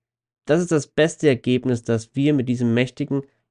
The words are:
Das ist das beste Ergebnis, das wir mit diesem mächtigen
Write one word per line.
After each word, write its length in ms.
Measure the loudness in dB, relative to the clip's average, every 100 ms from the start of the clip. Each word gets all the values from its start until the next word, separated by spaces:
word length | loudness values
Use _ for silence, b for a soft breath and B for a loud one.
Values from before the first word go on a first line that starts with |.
| _ _ _ _ 0
Das 160 | 0
ist 100 | 2
das 160 | -2 0
beste 400 | 0 0 2 0
Ergebnis, 560 | 2 0 0 0 -4
das 320 | -2 -4 -4 -2
wir 180 | 0
mit 160 | 0 0
diesem 240 | -2 0
mächtigen 500 | 0 -2 -6 -6 -6 -8 b b